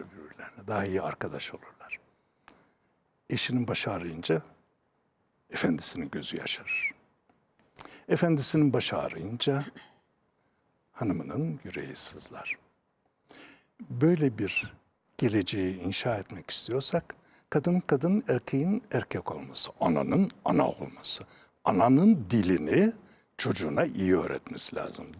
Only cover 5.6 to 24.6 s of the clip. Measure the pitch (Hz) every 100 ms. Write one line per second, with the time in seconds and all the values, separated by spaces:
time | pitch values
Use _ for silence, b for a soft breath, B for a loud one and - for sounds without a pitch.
5.6 | - 78 - - - 78 - - - -
6.6 | - 1077 1077 - _ _ _ _ _ _
7.6 | _ - B B B 156 170 151 131 156
8.6 | 147 120 - 90 - 80 92 120 143 139
9.6 | 143 - B B _ _ _ _ _ _
10.6 | _ _ _ - 110 - 67 117 160 147
11.6 | - 104 139 - - - - - - -
12.6 | _ _ _ _ _ _ _ B B B
13.6 | B - 214 120 156 175 143 110 98 -
14.6 | - - _ _ _ - 123 104 92 107
15.6 | 92 95 90 - 127 107 - 92 - -
16.6 | - 127 - 170 - - b b b 151
17.6 | 175 180 - 139 175 104 - 127 - 135
18.6 | 165 208 - 123 - - - 73 - -
19.6 | - - - 71 69 185 196 - - -
20.6 | 131 - 71 - - - - b b b
21.6 | - 98 120 135 202 190 92 117 90 82
22.6 | 76 120 214 - b b b - - -
23.6 | - - - - 92 90 71 69 - -